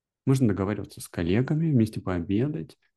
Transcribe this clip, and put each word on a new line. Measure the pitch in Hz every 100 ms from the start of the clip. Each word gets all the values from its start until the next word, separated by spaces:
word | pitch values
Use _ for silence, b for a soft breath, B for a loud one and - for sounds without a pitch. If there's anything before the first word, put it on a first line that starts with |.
| _ _ -
Можно | 135 123
договариваться | 92 95 104 101 -
с | -
коллегами, | - 85 104 131 156 165
вместе | 131 110 -
пообедать. | 98 92 85 101 139 160 - - _